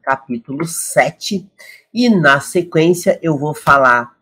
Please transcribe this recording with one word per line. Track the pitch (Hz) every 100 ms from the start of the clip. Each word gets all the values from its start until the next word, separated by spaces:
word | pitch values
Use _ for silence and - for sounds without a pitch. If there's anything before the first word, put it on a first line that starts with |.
capítulo | 139 135 - 117 127 139 170
sete. | - - 147 135 - - 190 - _ - - _
E, | 226 240
na | 190 147 139
sequência, | - 180 170 160 170 175 196 -
eu | 165 139
vou | 151
falar | 151 - 139 131 120 120 _